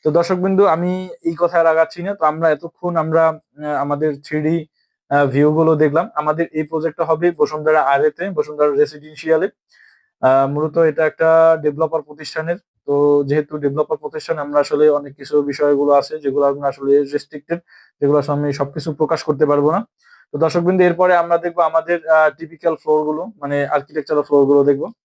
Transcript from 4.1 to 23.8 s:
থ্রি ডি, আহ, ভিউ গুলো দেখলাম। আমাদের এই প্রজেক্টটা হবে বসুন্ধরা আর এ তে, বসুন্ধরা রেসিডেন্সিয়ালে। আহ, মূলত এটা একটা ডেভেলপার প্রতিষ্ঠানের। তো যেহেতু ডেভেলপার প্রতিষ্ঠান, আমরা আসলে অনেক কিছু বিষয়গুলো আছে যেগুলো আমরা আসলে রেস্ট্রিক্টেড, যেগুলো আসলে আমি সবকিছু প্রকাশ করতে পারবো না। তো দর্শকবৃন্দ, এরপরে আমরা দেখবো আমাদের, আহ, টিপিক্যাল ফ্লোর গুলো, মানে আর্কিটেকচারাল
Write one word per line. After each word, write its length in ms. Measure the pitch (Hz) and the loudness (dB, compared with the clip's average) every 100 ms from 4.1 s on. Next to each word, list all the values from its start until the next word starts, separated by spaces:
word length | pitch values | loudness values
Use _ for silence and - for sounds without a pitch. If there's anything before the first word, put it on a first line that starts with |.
| 139 | -4
থ্রি 180 | - 151 | -6 -4
ডি, 240 | 151 165 156 _ _ _ _ | -2 -2 -6 _ _ _ _
আহ, 160 | 143 143 | 0 2
ভিউ 280 | 131 151 | 2 2
গুলো 220 | 151 160 156 | 4 2 2
দেখলাম। 340 | 151 147 208 151 | 2 0 -2 -4
আমাদের 300 | 151 156 165 | -4 -2 -4
এই 120 | 156 | -4
প্রজেক্টটা 420 | 151 160 156 - 160 | -6 -4 -6 -4 -6
হবে 260 | 160 175 | -2 -4
বসুন্ধরা 500 | 165 147 156 156 156 | 0 -2 0 0 2
আর 240 | 135 139 151 | 2 2 0
এ 40 | |
তে, 200 | 147 190 | -2 -8
বসুন্ধরা 420 | 165 147 147 147 | -6 -6 0 0
রেসিডেন্সিয়ালে। 800 | 139 143 147 151 156 160 160 190 _ _ _ _ _ _ _ | 2 0 -2 -20 -12 -2 0 0 _ _ _ _ _ _ _
আহ, 260 | 131 135 139 | 2 2 2
মূলত 300 | 143 156 160 | -2 -4 0
এটা 280 | 160 151 156 | 0 2 -2
একটা 520 | - 160 165 165 160 | 0 2 6 4 4
ডেভেলপার 400 | 151 143 160 160 | 0 -2 -4 -4
প্রতিষ্ঠানের। 560 | 147 151 151 160 160 175 _ _ - | -8 -18 -12 -10 -6 -8 _ _ -2
তো 380 | 143 147 143 139 | 2 4 2 2
যেহেতু 300 | 147 147 151 | -2 -2 -4
ডেভেলপার 400 | 143 139 151 156 | -4 -2 -4 -4
প্রতিষ্ঠান, 420 | 147 156 - 165 | -8 -12 -8 -8
আমরা 200 | 147 147 | -2 -2
আসলে 300 | 143 147 151 | 0 2 2
অনেক 260 | 147 143 139 | 2 -4 -16
কিছু 260 | 135 147 | -2 0
বিষয়গুলো 500 | 143 139 147 143 143 | 0 -2 0 2 4
আছে 280 | 143 139 156 | 2 0 -6
যেগুলো 260 | 143 135 143 | -4 0 0
আমরা 220 | 139 139 | 0 -6
আসলে 360 | 135 139 139 | -4 2 2
রেস্ট্রিক্টেড, 560 | 139 143 - 151 _ 175 _ - _ _ | 2 -6 -8 -18 _ -10 _ -20 _ _
যেগুলো 180 | 143 147 | 0 0
আসলে 160 | 143 147 | 0 -4
আমি 180 | 147 | -4
সবকিছু 400 | 139 139 147 165 | -4 -6 -6 -10
প্রকাশ 300 | 143 147 160 | -4 -4 -4
করতে 220 | - 139 147 | -4 -2 0
পারবো 260 | 147 143 | 2 0
না। 160 | 175 226 _ _ _ _ | -2 -6 _ _ _ _
তো 60 | 147 | -4
দর্শকবৃন্দ, 440 | 160 175 170 185 | -2 0 0 2
এরপরে 340 | 180 170 180 175 | 2 2 2 2
আমরা 220 | 170 170 | 2 -2
দেখবো 240 | 170 170 | -2 0
আমাদের, 460 | 165 160 160 170 160 | -2 -2 -4 -6 2
আহ, 220 | 160 156 | 2 2
টিপিক্যাল 460 | 151 160 160 170 156 | -2 -18 -6 -4 -4
ফ্লোর 280 | 156 151 | -2 0
গুলো, 220 | 151 156 185 214 | 0 -4 -8 -10
মানে 300 | 143 143 143 | -6 -4 -2
আর্কিটেকচারাল 560 | 147 | -4